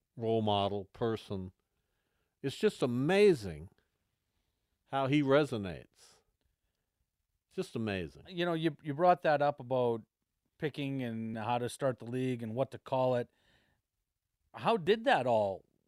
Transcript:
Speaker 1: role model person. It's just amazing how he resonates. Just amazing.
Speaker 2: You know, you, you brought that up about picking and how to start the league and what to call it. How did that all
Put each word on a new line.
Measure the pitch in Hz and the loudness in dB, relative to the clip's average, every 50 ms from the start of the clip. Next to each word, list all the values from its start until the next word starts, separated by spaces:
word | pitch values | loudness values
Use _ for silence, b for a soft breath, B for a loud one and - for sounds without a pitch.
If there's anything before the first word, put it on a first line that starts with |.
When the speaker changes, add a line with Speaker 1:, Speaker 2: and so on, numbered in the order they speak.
| _ _ _ | _ _ _
Speaker 1:
role | 120 113 113 113 113 | -4 -2 0 0 2
model | 110 107 104 101 101 98 101 101 95 - _ | 2 2 2 2 2 0 -2 -4 -8 -12 _
person. | - 123 113 110 - - - 104 95 92 90 - _ _ _ _ _ _ _ _ _ _ _ _ _ _ _ _ _ | -4 -2 -2 -2 -4 -6 -8 -8 -8 -8 -12 -14 _ _ _ _ _ _ _ _ _ _ _ _ _ _ _ _ _
It's | - 139 - | -8 -8 -4
just | - 214 214 - - | 0 0 0 0 0
amazing | 156 123 120 123 135 160 190 202 214 208 170 117 101 92 78 73 82 - - _ _ _ _ _ _ _ _ _ _ _ _ _ _ _ _ _ _ _ _ _ _ _ | -2 -2 0 0 0 2 4 6 6 6 4 4 -2 -8 -10 -10 -14 -18 -20 _ _ _ _ _ _ _ _ _ _ _ _ _ _ _ _ _ _ _ _ _ _ _
how | 135 139 135 | -4 -2 0
he | 127 147 151 | 2 2 2
resonates. | 143 135 135 147 156 127 127 110 98 92 78 64 - _ _ _ - - - _ _ _ _ _ _ _ _ _ _ _ _ _ _ _ _ _ _ _ _ _ _ _ _ _ _ _ _ | 4 6 4 4 4 2 -2 -4 -4 -6 -8 -10 -14 _ _ _ -20 -20 -20 _ _ _ _ _ _ _ _ _ _ _ _ _ _ _ _ _ _ _ _ _ _ _ _ _ _ _ _
Just | 190 175 - - | -8 -8 -6 -6
amazing. | 120 110 107 98 92 85 69 - - - 175 | -6 -4 -2 -2 -4 -4 -6 -10 -16 -20 -10
Speaker 2:
You | 185 170 170 | -4 -2 -2
know, | 175 165 | 0 0
you, | 160 160 165 147 - | 0 0 -2 -2 -4
you | - 156 139 | -8 -8 -2
brought | 147 180 180 180 - - | 4 4 4 4 4 4
that | 165 147 139 | 2 2 4
up | 143 147 143 - | 2 0 0 -2
about | 127 120 131 127 123 120 117 113 107 _ _ _ _ _ _ _ _ _ _ _ | -6 -2 0 2 2 2 0 -2 -6 _ _ _ _ _ _ _ _ _ _ _
picking | 165 147 - 156 143 135 135 135 127 | -6 -6 -4 -4 -6 -4 -4 -4 -4
and | 117 113 113 113 113 113 | -6 -6 -6 -6 -6 -6
how | 113 107 117 120 | -6 -2 -2 -2
to | 123 123 | -2 -2
start | 113 - - 151 131 123 - | -4 -4 -2 -2 -2 -2 -4
the | 117 | -8
league | 117 123 127 131 131 127 117 117 | -6 -4 -2 -2 -2 -2 -4 -6
and | 110 110 | -6 -4
what | 123 135 - | -4 -4 -4
to | - | -6
call | 113 - - 135 131 127 127 127 | -14 -8 -4 -2 0 2 2 2
it. | 123 120 - _ _ _ _ _ _ _ _ _ _ _ _ _ _ _ _ _ _ _ _ _ _ _ _ - | 0 -2 -4 _ _ _ _ _ _ _ _ _ _ _ _ _ _ _ _ _ _ _ _ _ _ _ _ -14
How | 117 127 196 226 | -4 0 0 0
did | 214 151 175 220 226 226 | 0 2 0 0 2 2
that | 277 226 147 123 | 2 2 2 4
all | 123 117 110 104 98 95 - - _ _ _ _ | 2 2 4 2 0 -2 -6 -12 _ _ _ _